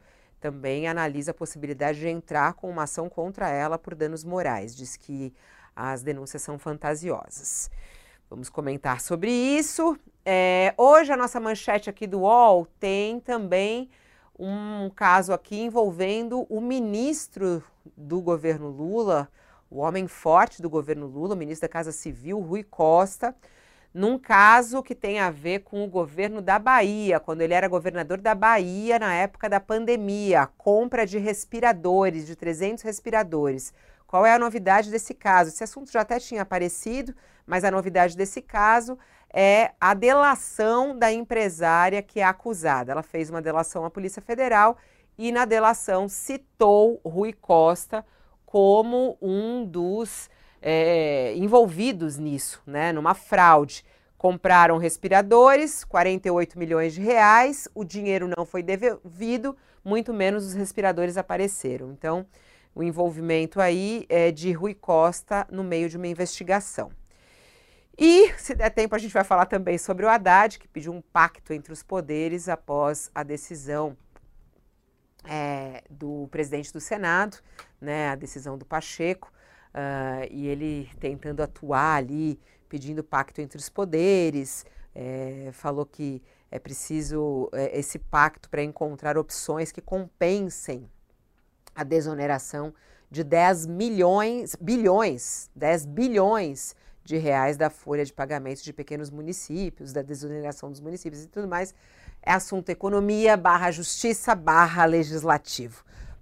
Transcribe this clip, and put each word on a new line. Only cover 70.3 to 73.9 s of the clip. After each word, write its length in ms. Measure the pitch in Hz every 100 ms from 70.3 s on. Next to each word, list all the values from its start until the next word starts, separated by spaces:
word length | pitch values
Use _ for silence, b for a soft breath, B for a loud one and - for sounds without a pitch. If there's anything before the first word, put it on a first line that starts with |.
| 185 214 -
que 80 | -
pediu 240 | - 156
um 100 | 175
pacto 520 | - - 165 - -
entre 180 | 156 143
os 100 | 156
poderes 680 | - 190 151 151 160 175 175
após 600 | 160 - 143 147 147 - -
a 80 |
decisão, 720 | 147 147 - 160 139 147 151